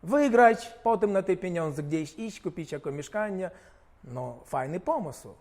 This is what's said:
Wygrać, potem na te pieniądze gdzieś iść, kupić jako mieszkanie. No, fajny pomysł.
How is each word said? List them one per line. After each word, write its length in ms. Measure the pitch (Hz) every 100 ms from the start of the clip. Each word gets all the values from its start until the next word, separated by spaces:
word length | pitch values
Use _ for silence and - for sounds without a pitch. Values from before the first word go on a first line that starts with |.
Wygrać, 680 | 165 285 285 233 240 226 - -
potem 280 | 226 226 208
na 100 | 196
te 160 | 190 180
pieniądze 460 | 185 170 160 143
gdzieś 360 | 147 160 151 -
iść, 220 | 151 -
kupić 300 | 185 165 156
jako 200 | 147 151
mieszkanie. 600 | 143 143 208 214 190 185 - - - _ -
No, 360 | 131 123 123 120 -
fajny 340 | 143 131 175
pomysł. 540 | 226 320 170 117 113 92